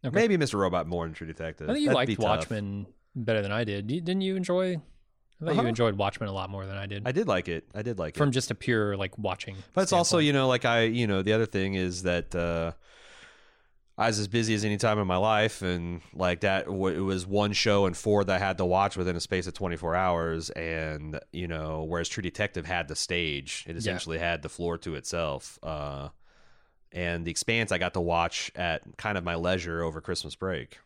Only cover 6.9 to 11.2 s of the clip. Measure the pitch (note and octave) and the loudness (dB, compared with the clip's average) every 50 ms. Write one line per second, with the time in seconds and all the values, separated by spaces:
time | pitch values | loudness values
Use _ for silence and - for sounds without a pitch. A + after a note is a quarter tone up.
6.9 | G2+ G2+ G#2 B2 C3 E3 A3+ F#3 G#2 F#2 F2+ - E2+ D#2+ - - - - G#2+ A#2+ | -8 -6 -4 -2 0 0 2 2 2 0 2 -2 -4 -4 -6 -8 -10 -6 -6 -4
7.9 | A#2 F#2+ E2+ D2+ - - D3+ C#3+ B2 C3 B2+ - A#2+ - - - A#2+ A2 G#2+ G#2 | -4 -2 -4 -4 0 2 2 2 2 0 0 -2 -6 -4 0 0 2 2 2 2
8.9 | G2+ G2 G2 F#2+ - - G#2 G2 F2+ - - - G2 F#2+ - - - F3+ F#3+ F3 | 0 -2 -4 -4 -4 -4 -4 -4 -4 -4 -8 -12 -12 -14 -16 -4 0 0 2 4
9.9 | - F3 E3+ - - E3+ D#3 D3 C#3+ C#3 C3 C3 B2+ B2 - B2+ A#2 A#2 A2+ A2+ | 4 4 4 6 4 6 6 6 6 6 6 4 4 4 4 4 4 6 4 4
10.9 | A2+ A#2+ A#2+ G#2 G2+ F#2+ | 4 2 2 2 2 2